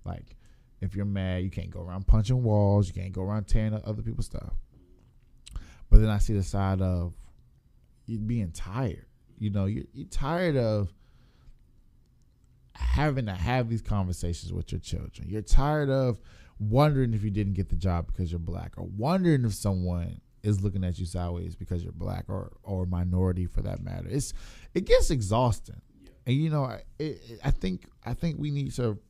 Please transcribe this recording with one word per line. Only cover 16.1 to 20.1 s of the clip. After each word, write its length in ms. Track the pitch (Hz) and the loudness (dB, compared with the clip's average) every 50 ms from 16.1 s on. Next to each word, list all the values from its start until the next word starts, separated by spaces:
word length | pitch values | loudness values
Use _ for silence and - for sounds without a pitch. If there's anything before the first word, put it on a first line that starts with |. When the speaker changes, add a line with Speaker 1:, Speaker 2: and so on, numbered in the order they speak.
| 113 - - - - - - - _ - | 0 -2 -8 -20 -20 -20 -20 -20 _ -6
Speaker 1:
wondering 560 | 104 104 107 131 147 151 147 131 131 117 110 | -2 2 4 6 6 6 6 4 2 2 0
if 80 | 107 | 0
you 80 | 101 110 | -2 -2
didn't 240 | 98 104 104 101 95 | 0 0 0 0 0
get 140 | 87 92 - | -2 0 0
the 80 | - | 0
job 300 | - - 95 87 85 78 - | 0 2 0 0 0 -2 -4
because 240 | - - 90 80 | -4 -4 -2 -2
you're 60 | 85 85 | -2 -4
black, 360 | 82 80 87 90 85 87 - | -4 -6 -6 -8 -8 -10 -12
or 80 | 92 90 | -12 -12
wondering 600 | 90 95 101 113 143 180 196 180 170 156 135 120 | -10 -6 -4 0 0 2 2 4 4 4 4 2
if 100 | 113 98 | 0 -2
someone 680 | - - 104 98 92 90 87 87 87 85 87 | 0 -2 0 0 0 0 -2 -2 -2 -4 -6